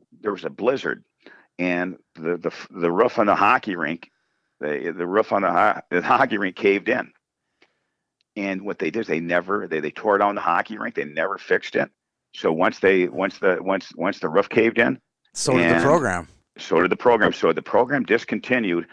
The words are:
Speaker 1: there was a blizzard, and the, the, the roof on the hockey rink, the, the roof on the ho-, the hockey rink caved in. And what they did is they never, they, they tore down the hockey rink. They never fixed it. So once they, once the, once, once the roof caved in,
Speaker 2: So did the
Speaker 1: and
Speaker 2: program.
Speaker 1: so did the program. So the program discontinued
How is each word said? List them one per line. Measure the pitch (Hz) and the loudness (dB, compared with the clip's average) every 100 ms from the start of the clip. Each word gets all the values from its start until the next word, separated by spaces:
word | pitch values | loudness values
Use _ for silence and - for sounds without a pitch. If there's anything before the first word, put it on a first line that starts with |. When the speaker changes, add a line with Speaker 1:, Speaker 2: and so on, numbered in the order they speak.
| _ _ | _ _
Speaker 1:
there | 104 | -8
was | 95 | -6
a | 80 | -8
blizzard, | 69 107 135 92 57 _ _ - - _ - | -4 -2 0 -4 -6 _ _ -20 -20 _ -6
and | 90 87 90 - _ - | -2 -2 -4 -8 _ -8
the, | 80 87 | -4 -4
the, | 82 - - | -4 -8 -12
the | - 85 | -4 0
roof | 87 123 - | 2 2 2
on | 104 | 2
the | 87 | 4
hockey | 101 123 - 87 | 4 2 0 -6
rink, | 76 82 - _ _ _ _ _ | -6 -6 -12 _ _ _ _ _
the, | 76 73 82 87 | -6 -4 -6 -6
the | 87 | -2
roof | 101 107 | 0 0
on | 104 | 0
the | 113 | 2
ho-, | 87 104 - - | 2 2 0 -2
the | 87 | -2
hockey | 104 123 135 107 | 2 2 2 -2
rink | 98 - | -4 0
caved | 101 98 90 | 2 2 0
in. | 120 - _ _ _ _ _ _ _ _ _ _ _ _ - | -4 -6 _ _ _ _ _ _ _ _ _ _ _ _ -8
And | 98 95 | -6 -6
what | 101 90 | -8 -6
they | 80 | -4
did | 95 | -4
is | - | -4
they | 80 | -4
never, | 85 87 90 104 92 | -2 -2 -2 -4 -4
they, | 80 | -4
they | 76 | -6
tore | - 110 101 | -4 0 2
down | 101 | 2
the | 104 | 0
hockey | 85 87 - 107 | 0 0 -2 -8
rink. | 110 - | -8 -8
They | 71 | -6
never | 76 92 95 | -4 -4 -6
fixed | - 92 - - | -2 -2 0 -4
it. | - _ _ _ _ | -4 _ _ _ _
So | - 95 | -6 -2
once | 80 98 - | 0 0 2
they, | 95 95 90 | 2 4 2
once | 73 95 - | 0 -4 0
the, | 98 87 | 0 0
once, | 92 95 - - | -2 -4 -6 -6
once | 90 - | -6 -4
the | 80 | 0
roof | 87 101 | 0 2
caved | 117 113 113 | 2 2 2
in, | 120 139 _ _ _ | 0 -2 _ _ _
Speaker 2:
So | - - | -6 0
did | 127 | 2
the | 82 82 | 4 2
Speaker 1:
and | |
Speaker 2:
program. | 131 165 120 90 82 _ _ - | 4 4 2 -2 -6 _ _ -20
Speaker 1:
so | - 82 | -2 2
did | 90 | 4
the | 101 | 4
program. | 123 117 104 | 4 4 4
So | - 113 | 2 0
the | - | 0
program | - 104 123 139 | 0 2 2 0
discontinued | 110 113 - 107 - 127 104 85 82 | 0 0 0 -6 -2 -2 0 -2 -4